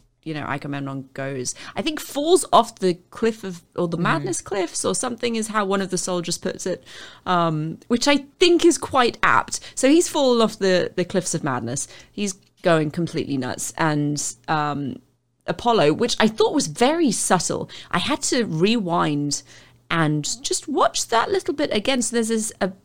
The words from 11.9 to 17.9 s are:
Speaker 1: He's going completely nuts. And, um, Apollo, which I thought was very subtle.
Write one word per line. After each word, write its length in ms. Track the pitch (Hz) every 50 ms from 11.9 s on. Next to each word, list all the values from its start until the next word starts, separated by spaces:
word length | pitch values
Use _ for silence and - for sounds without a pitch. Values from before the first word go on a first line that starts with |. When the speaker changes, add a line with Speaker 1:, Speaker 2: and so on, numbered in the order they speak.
| - - - _
Speaker 1:
He's 200 | - - 208 202 190 - _ _ _ _
going 280 | - 185 165 156 151 151
completely 460 | - 175 170 - - 156 - - 139
nuts. 360 | 131 127 123 - - - - -
And, 460 | - 165 156 151 147 147 147 147 147 - - - _ _ -
um, 520 | 160 151 147 147 147 143 143 127 - - - _ _ _ _ _ _ _ _
Apollo, 460 | - 175 - - 240 233 208 147 147
which 240 | 156 - 233 233 - -
I 80 | 214
thought 280 | 220 220 - 427 466 -
was 140 | 294 - 156
very 420 | 147 - 233 262 311 339 339 254
subtle. 560 | - - - - 202 175 - - - - - - - - - -